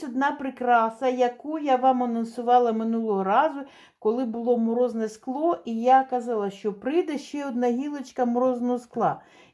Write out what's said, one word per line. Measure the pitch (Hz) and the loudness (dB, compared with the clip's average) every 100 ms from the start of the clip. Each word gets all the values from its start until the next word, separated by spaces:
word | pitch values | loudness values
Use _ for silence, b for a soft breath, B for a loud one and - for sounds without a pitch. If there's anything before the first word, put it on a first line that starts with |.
одна | 294 247 285 | -4 -2 -2
прикраса, | 285 269 - 247 240 226 226 262 | -2 -8 -4 2 4 4 0 -2
яку | 254 240 240 294 311 | 2 0 -2 -8 -6
я | 294 254 | 0 4
вам | 262 254 | 4 2
анонсувала | 247 233 226 - 233 247 240 | 0 -2 -4 -6 4 4 4
минулого | 220 226 226 220 196 | 0 -2 -2 0 0
разу, | 190 226 311 285 269 B B B | 2 2 2 -2 -14 B B B
коли | 220 240 240 | -2 -2 -4
було | 226 233 240 | -4 0 2
морозне | 226 233 247 226 220 | 2 2 0 0 -6
скло, | 220 262 262 339 339 233 | -8 -8 -2 0 -2 -4
і | 226 | -2
я | 240 262 | 4 4
казала, | 262 247 233 220 202 | 4 -4 -2 -4 -4
що | 196 208 | -4 -6
прийде | 196 254 330 359 285 | -4 -2 -2 -2 -6
ще | - 294 277 | -8 -8 -6
одна | 240 247 | -2 0
гілочка | 240 294 294 254 - 240 | 0 -4 -8 -10 -4 -2
морозного | 240 254 247 247 247 | 2 0 0 -2 -4
скла. | 240 233 180 - B B B | -6 -2 -2 -2 B B B